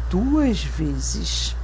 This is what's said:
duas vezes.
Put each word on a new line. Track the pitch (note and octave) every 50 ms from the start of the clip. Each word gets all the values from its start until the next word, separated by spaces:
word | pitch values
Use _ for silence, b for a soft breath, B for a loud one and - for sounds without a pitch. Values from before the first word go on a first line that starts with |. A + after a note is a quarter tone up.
| - -
duas | - F#3 A#3 C4+ D4 D#4 C#4+ B3+ G#3 D#3+ -
vezes. | C#3+ - - D#3 D3 C#3 C3 B2+ - - G#3 - - - - - - - -